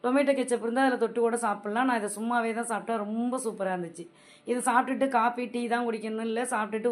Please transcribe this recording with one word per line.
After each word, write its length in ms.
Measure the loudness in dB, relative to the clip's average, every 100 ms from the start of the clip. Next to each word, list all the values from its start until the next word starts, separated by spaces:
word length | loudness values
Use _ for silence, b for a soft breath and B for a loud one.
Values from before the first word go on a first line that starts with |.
டொமேட்டோ 280 | 4 4 4 2
கெச்சப் 260 | 2 0
இருந்தா 200 | 0 2
அதுல 140 | 2 2
தொட்டு 180 | 0 2
கூட 160 | 0 2
சாப்பிடலாம். 460 | -2 -2 -2 0 2
நான் 100 | 2
இதை 80 | -2
சும்மாவே 360 | -4 -2 0 0 -2
தான் 100 | -2
சாப்பிட்டேன், 320 | -4 -2 -4
ரொம்ப 360 | -2 -2 -2 -2
சூப்பரா 300 | -4 -2 -2
இருந்துச்சு. 300 | -2 -4 -10 -18 B B B -2
இதை 140 | 0 4
சாப்பிட்டுட்டு 380 | 4 4 0 2 4
காஃபி, 280 | 2 0 -4
டீ 80 | -2 0
தான் 120 | 0 0
குடிக்கணும்னு 400 | -4 -4 -4 -2
இல்ல, 140 | -2 -2
சாப்பிட்டுட்டு 380 | -2 -2 0 2